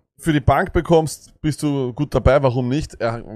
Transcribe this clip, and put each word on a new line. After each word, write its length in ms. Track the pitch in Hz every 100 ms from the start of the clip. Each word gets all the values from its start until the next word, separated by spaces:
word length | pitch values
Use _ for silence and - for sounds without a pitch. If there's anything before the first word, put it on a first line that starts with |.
| _ _
für 160 | -
die 60 | 147
Bank 340 | - 139 190
bekommst, 680 | - 156 170 160 - _ _
bist 200 | 151 143
du 320 | 151 143 127
gut 200 | 117 147 135
dabei. 260 | 107 135
Warum 280 | 139 123 123
nicht? 260 | 139 147 -
Er, 260 | 113 117 -